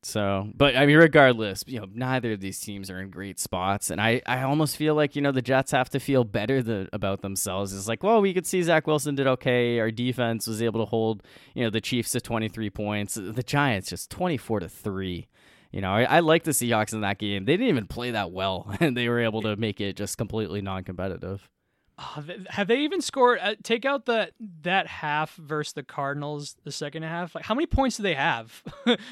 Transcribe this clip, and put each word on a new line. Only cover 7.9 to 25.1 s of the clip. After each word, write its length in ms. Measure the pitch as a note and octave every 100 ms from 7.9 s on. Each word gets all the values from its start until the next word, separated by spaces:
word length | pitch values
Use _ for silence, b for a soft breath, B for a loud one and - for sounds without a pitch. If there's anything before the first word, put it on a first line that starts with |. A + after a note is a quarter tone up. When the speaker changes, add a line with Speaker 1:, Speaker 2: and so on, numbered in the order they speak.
| A2+
Speaker 1:
"Well, 160 | F#3+ A3+
we 140 | G3
could 120 | F3+ E3
see 160 | F#3
Zach 220 | E3+ D#3+ D#3+
Wilson 300 | D3+ D3 C#3
did 120 | C3+
okay. 520 | B2+ C#3+ B2 A#2+ A#2
Our 120 | A2
defense 540 | A2+ B2 B2 A#2+ A2+ A2+
was 160 | G#2+
able 200 | A2+ A2+
to 40 | G#2+
hold, 340 | A2+ A2 A2 B B B -
you 80 |
know, 60 | A#2
the 100 | G#2+
Chiefs 320 | - B2 A2
to 80 | B2
twenty-three 500 | - A2+ A2 - G#2+
points. 440 | - G#2 G#2 G#2
The 300 | A2+ G2+ B2+
Giants 460 | A#2+ D3 C#3+ G2+ -
just 220 | E2+ -
twenty-four 480 | - F3+ C#3+ - G#2+
to 80 | E2+
three." 600 | - G#2+ F#2+ F#2+ F2 - b b b b
You 80 | F#2+
know, 140 | F#2+
I, 100 | G2+
I 160 | B2 D#3+
like 240 | D#3+ D#3+
the 80 | D#3+
Seahawks 400 | C#3 A#2+ A2+ G#2+
in 80 | A2
that 180 | G#2 G2+
game. 280 | G#2 G2+ G2
They 80 |
didn't 160 | F3 B3+
even 180 | C#3+ G2
play 240 | A2 B2
that 180 | A2+ F#2
well, 460 | F#2 F#2+ F#2+ G#2+ G2
<laughs> 40 |
and 160 | E3 B2
they 100 | A#2+
were 140 | A#2+
able 200 | A#2 A2
to 120 | G#2+ G#2
make 240 | A2 G2
it 160 | G2+ F#2+
just 220 | G2+ -
completely 420 | A2+ A2 G2+ G2
non-competitive. 880 | G2 F#2+ F#2 F2+ F#2+ F2 F2+ G2 _ _ _ _ _ -
Speaker 2:
Oh, 240 | - - D3
th-, 140 | F3+ F#3
have 180 | - G3
they 120 | B3
even 220 | D4 F#4
scored? 360 | - C4+ B3 A3
Uh, 160 | F#3 A3
take 240 | - A3+ C4
out 200 | C#4 -
that, 240 | A#3 F3+ _ G#3+ E3
that 240 | E3 F#3+ E3+
half 480 | - D#3